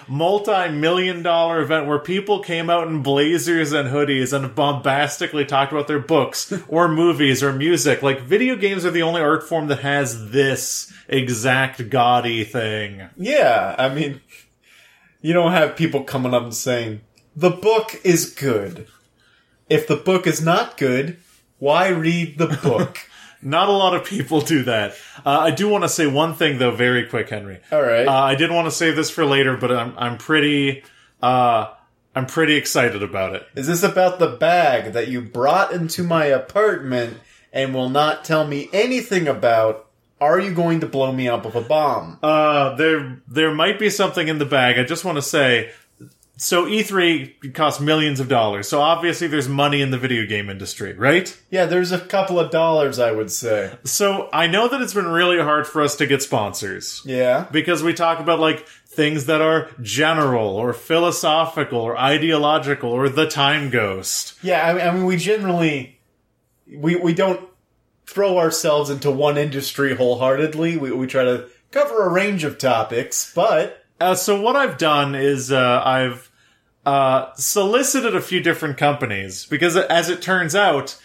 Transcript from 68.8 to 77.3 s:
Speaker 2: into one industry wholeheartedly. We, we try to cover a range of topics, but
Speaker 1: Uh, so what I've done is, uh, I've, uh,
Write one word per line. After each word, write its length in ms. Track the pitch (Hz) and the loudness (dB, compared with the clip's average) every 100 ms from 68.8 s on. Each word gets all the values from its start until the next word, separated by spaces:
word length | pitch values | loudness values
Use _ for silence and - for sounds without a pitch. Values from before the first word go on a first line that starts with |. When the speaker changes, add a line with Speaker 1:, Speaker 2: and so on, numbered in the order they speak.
| 139 | 0
Speaker 2:
into 220 | 139 147 | -2 -2
one 260 | 131 147 147 | 2 2 2
industry 560 | 147 135 135 - 139 | -2 -4 -6 -2 -2
wholeheartedly. 840 | 127 127 120 127 135 156 151 165 165 | 2 0 2 2 2 0 -2 -2 -2
We, 160 | 135 | -4
we 120 | 131 131 | -4 -2
try 200 | 135 127 | 0 2
to 240 | 123 - _ _ | 0 -4 _ _
cover 340 | 269 285 226 190 | -2 0 2 2
a 40 | |
range 360 | 175 202 196 151 | 2 0 -2 -4
of 120 | - | -2
topics, 760 | 131 117 110 117 139 - - - | 0 0 0 -4 -4 -6 -4 0
but 400 | 214 160 - - _ - | 2 2 0 -6 _ -2
Speaker 1:
Uh, 160 | 175 185 | 0 0
so 240 | - 202 | 0 0
what 160 | 220 277 | 2 2
I've 220 | 262 147 | 0 2
done 360 | 160 147 139 | 2 4 2
is, 380 | 135 139 139 120 | 2 2 0 0
uh, 300 | 131 127 123 | 2 4 4
I've, 440 | 127 131 127 120 - _ _ _ _ _ - | 2 2 0 -4 -16 _ _ _ _ _ 0
uh, 480 | 139 135 131 - | 2 4 2 -2